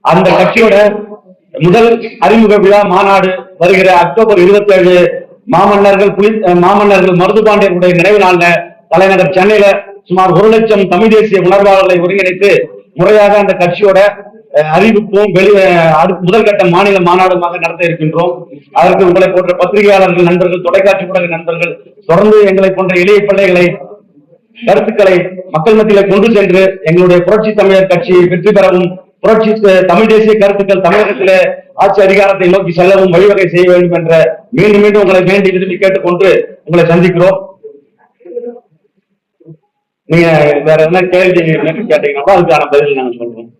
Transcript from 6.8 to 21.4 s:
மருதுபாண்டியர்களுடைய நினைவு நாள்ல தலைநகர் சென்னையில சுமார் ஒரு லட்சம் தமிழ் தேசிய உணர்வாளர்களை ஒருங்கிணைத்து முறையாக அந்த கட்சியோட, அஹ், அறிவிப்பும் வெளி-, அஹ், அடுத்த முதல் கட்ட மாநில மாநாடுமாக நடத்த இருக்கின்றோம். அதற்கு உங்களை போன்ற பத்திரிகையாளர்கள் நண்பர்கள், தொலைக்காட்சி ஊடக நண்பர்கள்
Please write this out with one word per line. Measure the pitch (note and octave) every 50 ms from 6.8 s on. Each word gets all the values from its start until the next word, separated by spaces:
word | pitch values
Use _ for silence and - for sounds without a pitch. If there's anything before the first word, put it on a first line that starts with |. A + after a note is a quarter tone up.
| G#3 G3+ G3 F#3 F3+ F#3 F3+
மருதுபாண்டியர்களுடைய | E3+ F3+ G3 G3+ A3 G#3 G#3+ G3+ G3+ G3 G3 F3+ F3+ F3+ F3+ F3
நினைவு | F3 F3+ G3 G#3 G3+
நாள்ல | F#3 F#3 F3+ E3+ F3 F3 E3+ - - - - _ _
தலைநகர் | _ D#3+ F3 F#3+ F#3+ G3 F#3 F3+ - -
சென்னையில | F#3 F#3+ G#3 G#3+ G3+ G3+ G3 F#3 - - - - - _
சுமார் | _ F3+ F#3 F#3 F#3
ஒரு | D#3+ E3+ G#3 A3
லட்சம் | A3+ A3 A3+ G#3+ G#3+ G3 F#3+
தமிழ் | E3+ F#3 F#3 A3 A3+
தேசிய | A3 G#3+ G#3+ G#3+ G3 F#3+
உணர்வாளர்களை | E3+ F3+ G3 G3+ G3+ G3+ G3 F#3+ F#3+ F#3+ F3+ E3+
ஒருங்கிணைத்து | F3 F3+ G3 G3+ F#3 F#3 F3 - G3 G3+ E3+ C#3 - - - - - _ _
முறையாக | - F3 G3+ G#3+ G#3+ G3+ G3+ G#3
அந்த | G#3 G3 F#3+ F#3
கட்சியோட, | E3 F3+ F3 F3 G#3 G#3 G3 F#3+ F#3+ G3+ G#3 G3+ - - - - - _ _ -
அஹ், | D3 D3+ D#3
அறிவிப்பும் | D#3 F3+ G3+ A3+ G#3 G3+ - - - G3+ G#3 G#3
வெளி-, | E3+ F3+ F#3+ G#3 G#3 G3
அஹ், | F#3+ F#3 F3 E3+ E3 D#3+ D#3
அடுத்த | D#3 E3+ F#3+ F#3 F3
முதல் | F#3 F3 G3 A3+ A3
கட்ட | G#3 G#3 G3+ F#3+
மாநில | F3 E3+ F3+ G3+ G3+ G3 F#3+
மாநாடுமாக | F3+ F3 F3+ F#3 F#3 F#3 F3+ F3 F3 F3 F3
நடத்த | F3 E3 E3 E3 F3 F3
இருக்கின்றோம். | E3+ D#3 - D#3 D#3 - E3 F3 F3 - - - - - - _ _
அதற்கு | - D#3+ E3 F#3 F#3 F#3+ G3
உங்களை | F3 F3 F#3+ F#3
போன்ற | F3+ - F3+ - F3 F3+
பத்திரிகையாளர்கள் | - F3+ - - G#3+ G3+ G3+ G3+ F#3+ F#3 F3 F3 F3 F3+
நண்பர்கள், | E3+ F3+ F3 F3+ F3 F3+ F3+
தொலைக்காட்சி | - F3 F3+ G3 F#3+ G3+ F#3+ F#3+ F#3
ஊடக | F3 F#3+ F3+ F3
நண்பர்கள் | E3+ E3 E3